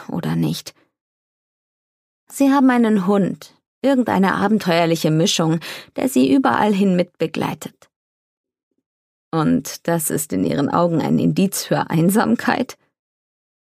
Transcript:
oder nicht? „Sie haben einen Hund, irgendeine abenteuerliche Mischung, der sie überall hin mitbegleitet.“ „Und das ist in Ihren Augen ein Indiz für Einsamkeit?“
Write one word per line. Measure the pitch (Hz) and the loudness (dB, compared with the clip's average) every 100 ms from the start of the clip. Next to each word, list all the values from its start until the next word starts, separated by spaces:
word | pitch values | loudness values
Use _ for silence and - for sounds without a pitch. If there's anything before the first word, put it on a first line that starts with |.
| - | -10
oder | 175 160 165 | -8 -4 -2
nicht? | 156 165 - - _ _ _ _ _ _ _ _ _ _ _ _ _ _ _ | -2 -4 -10 -20 _ _ _ _ _ _ _ _ _ _ _ _ _ _ _
„Sie | - 277 | 0 2
haben | 277 262 | 4 4
einen | 247 226 214 180 | 4 2 2 2
Hund, | 202 175 - - _ _ _ | 2 0 -4 -16 _ _ _
irgendeine | 262 269 220 196 190 - | 0 0 2 2 2 2
abenteuerliche | 202 214 185 170 165 165 160 | 0 0 2 2 2 2 0
Mischung, | 156 160 - 160 160 - - - - | 2 0 0 0 -2 -4 -16 -12 -4
der | 254 | -2
sie | 254 262 | 2 2
überall | 269 254 233 208 | 2 2 2 0
hin | 196 196 180 | 2 2 2
mitbegleitet.“ | 180 - 160 156 165 160 - _ _ _ _ _ _ _ _ _ _ _ _ _ _ _ - | -2 -4 -6 -4 -6 -8 -14 _ _ _ _ _ _ _ _ _ _ _ _ _ _ _ -8
„Und | 160 156 85 - - - | -2 0 0 -4 -10 -4
das | 170 156 | -2 -2
ist | - - | -6 -4
in | - | -4
Ihren | - 156 143 | -2 -2 -2
Augen | - 175 165 | 0 0 0
ein | - 156 | 0 0
Indiz | 170 160 190 - | 0 0 -2 -2
für | - 151 - | -4 -4 -2
Einsamkeit?“ | 160 170 208 202 240 - - 247 - _ _ _ _ _ _ _ _ | 0 2 2 0 0 -2 -4 -4 -10 _ _ _ _ _ _ _ _